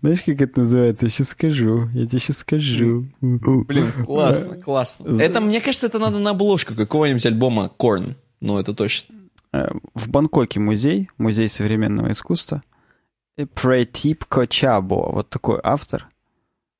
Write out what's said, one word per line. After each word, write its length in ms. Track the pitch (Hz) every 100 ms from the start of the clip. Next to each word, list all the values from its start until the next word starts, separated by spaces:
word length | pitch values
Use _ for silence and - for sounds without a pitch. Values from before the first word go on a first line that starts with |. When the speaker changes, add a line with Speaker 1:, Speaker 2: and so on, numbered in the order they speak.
Speaker 1:
Знаешь, 200 | 147 175 -
как 160 | 143
это 180 | 135 131
называется? 440 | 120 123 120 107 117
Я 60 |
щас 180 | - 135
скажу. 600 | - 160 147 113 113 117
Я 140 | 120 117
тебе 120 | 123
щас 180 | - 143
скажу. 680 | - 156 147 117 117 117 131 -
Speaker 2:
Блин, 720 | 131 123 107 131 - 143 123 117 117
классно, 500 | 143 143 143 180 -
Speaker 1:
Да. 60 |
Speaker 2:
классно. 540 | - 135 123 - - 113
Speaker 1:
За- 80 |
Speaker 2:
Это, 160 | 160 185
мне 200 | 214 220
кажется, 260 | 277 254 233
это 120 | 220
надо 200 | 220 208
на 120 | 208
обложку 420 | 196 208 190 -
какого-нибудь 520 | 110 107 151 151 127 117
альбома 440 | 110 127 113 92
Корн. 460 | _ 123 101 92 - _ _
Ну, 180 | 104 101
это 160 | 95
точно. 420 | 107 104 - - 220 190 _ _
Speaker 1:
Э, 140 | 69 65 - -
в 160 | - 113
Бангкоке 500 | 135 151 156 120 -
музей, 500 | 104 107 127 190 190 _
музей 300 | 113 107 113
современного 600 | - 104 110 110 104 110
искусства. 520 | 104 - 170 - 151 - _ _ _ _ _ _ -
Э, 80 | 143
Претип 800 | - 127 127 120 - 147 156 -
Кочабо. 840 | - 120 - 135 110 95 101 -
Вот 180 | - -
такой 300 | - - 107
автор. 440 | - 139 - - - _ _ _ _ _ _ _